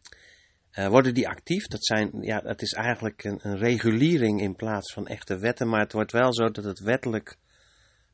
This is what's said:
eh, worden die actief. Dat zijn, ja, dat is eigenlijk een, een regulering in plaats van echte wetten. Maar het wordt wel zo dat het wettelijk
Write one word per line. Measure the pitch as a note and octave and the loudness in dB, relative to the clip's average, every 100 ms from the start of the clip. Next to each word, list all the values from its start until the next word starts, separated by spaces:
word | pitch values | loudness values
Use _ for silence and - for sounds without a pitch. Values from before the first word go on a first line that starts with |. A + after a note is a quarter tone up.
| - - - - _ _ _ | -20 -20 -20 -20 _ _ _
eh, | - G2 | -4 4
worden | B2 B2+ | 6 6
die | A#2+ - | 2 -2
actief. | - - F#3 - | -4 -4 -4 -4
Dat | G#2 - | -6 0
zijn, | A2 G#2 G#2+ | 0 0 -4
ja, | G#2 G#2+ | -4 -4
dat | - G#2+ | -4 -6
is | G#2+ | -6
eigenlijk | - A#2+ A2+ A2 - | -4 -2 -2 -4 -6
een, | G#2 G2+ | -8 -6
een | G#2 G2 | -4 0
regulering | A#2 A#2 A2+ A2+ D#3 D#3+ A2+ G#2 | 2 2 2 4 4 4 4 2
in | G2 F2+ | -2 -4
plaats | A2 G#2 - | -4 -4 -6
van | - - | -10 -8
echte | G#2+ - F#2+ | -8 -6 -2
wetten. | A2+ - A2+ | -2 0 0
Maar | A2 | 2
het | G#2+ | 2
wordt | G#2+ G#2 | 0 0
wel | A#2+ B2+ | 2 2
zo | A#2 A2+ | 4 0
dat | G#2+ | -2
het | G2+ F#2 | -8 -6
wettelijk | G2+ C3 B2 A2 - - _ _ _ _ _ _ _ | -2 -2 0 -4 -6 -18 _ _ _ _ _ _ _